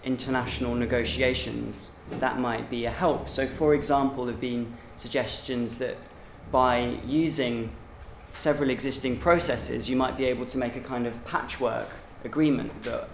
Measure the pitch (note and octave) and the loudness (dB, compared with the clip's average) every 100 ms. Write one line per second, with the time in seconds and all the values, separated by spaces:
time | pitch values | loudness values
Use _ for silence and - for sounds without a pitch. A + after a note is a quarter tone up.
0 | C3 B2+ C#3 C3 B2 - B2 A#2+ A#2 B2 | -2 -2 0 0 0 -2 0 0 2 2
1 | A2+ B2 B2+ B2+ A2+ A#2 A#2 G#2+ - - | 0 2 2 2 -2 -4 -6 -8 -14 -16
2 | - - C3 B2 B2+ A2+ A#2 A#2+ A#2 A2+ | -10 0 0 2 0 0 -2 -2 -2 2
3 | F3 C3 - - C3 - D#3 D3 C#3+ C#3 | 2 2 -2 -2 -2 2 4 4 6 4
4 | C3+ C3+ B2 A2 B2+ A#2+ A#2 A#2+ - - | 4 0 -4 -2 -2 -2 -4 -8 -16 -14
5 | B2 C#3 A#2 - - B2+ A#2 A#2 B2+ - | -2 -2 0 -4 -4 -2 -2 -2 -4 -6
6 | - - - - - C3 B2+ B2 B2 A#2+ | -12 -18 -18 -16 0 4 6 6 2 -2
7 | A#2 D3 D#3+ D3 B2 A#2 A2+ - - - | 0 2 2 2 0 0 -4 -8 -16 -16
8 | - - - - D#3 C#3+ C#3 B2 C3+ C3 | -16 -16 -14 -2 2 4 4 2 0 -2
9 | C3+ A#2 E3+ E3+ E3 A#2+ - A#2+ A#2 C3 | 0 2 6 6 4 0 0 -4 0 2
10 | B2+ - C3 B2 A#2+ C3+ B2 B2 A#2+ B2+ | 2 2 0 0 -2 -2 -2 -4 -6 -2
11 | A#2+ A#2 - - B2 - B2 A2+ G#2+ - | -2 -4 -4 -4 -2 0 0 0 -4 -10
12 | - - A#2 D3 D#3 C3 C#3+ - A#2+ A#2 | -14 -12 -4 4 4 4 0 -6 -4 -4
13 | - | -6